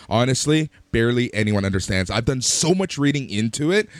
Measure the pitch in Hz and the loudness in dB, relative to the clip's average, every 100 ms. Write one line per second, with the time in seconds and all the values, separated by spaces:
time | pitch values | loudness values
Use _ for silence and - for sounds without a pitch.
0 | - 110 123 131 - 156 156 - _ 117 | -2 2 2 2 2 0 0 -8 _ 0
1 | 117 120 120 101 107 104 98 95 - 95 | 0 0 -2 -2 0 0 0 0 0 -2
2 | 95 101 120 131 127 - 160 190 190 - | -2 -2 -2 -2 -2 0 2 2 0 0
3 | 143 143 123 101 113 110 147 202 214 - | 0 0 -2 -2 -2 -2 0 0 -2 -8